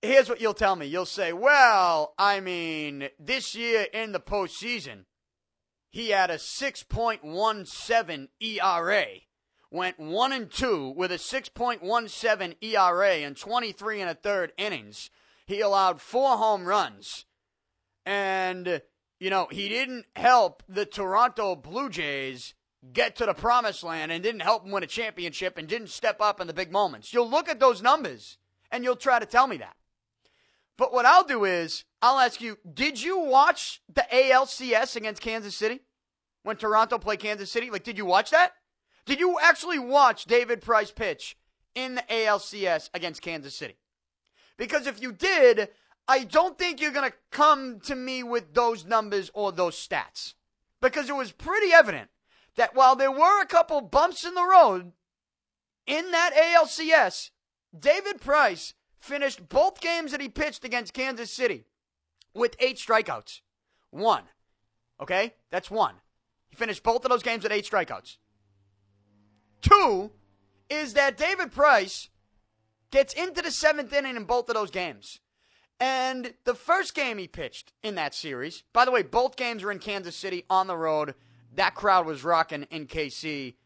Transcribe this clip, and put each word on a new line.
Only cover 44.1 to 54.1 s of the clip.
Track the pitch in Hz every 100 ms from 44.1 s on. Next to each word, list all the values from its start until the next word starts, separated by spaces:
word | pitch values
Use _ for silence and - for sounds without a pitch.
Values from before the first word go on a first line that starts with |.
| _ _ _ _ _
Because | 226 302 269
if | 208
you | 254
did, | 196 370 359 262 214 202 _ _ _ -
I | 269
don't | 226 226 370 -
think | 349 285
you're | 302
gonna | 277 269 - _
come | - 302 285 262 220
to | - 269
me | 254 254
with | 240 240 165 147
those | 240 226 165
numbers | 226 214 202 180 208
or | 202
those | 170 180 -
stats. | - 156 - - - - _ _ _ _
Because | 254 269 262
it | 285
was | 240
pretty | - 311 403 403
evident | 330 240 151 104 _ _ _ _ -
that | 226 254
while | 262 254
there | 269
were | 269 339 403
a | 381
couple | 339 330 302
bumps | 208 262 339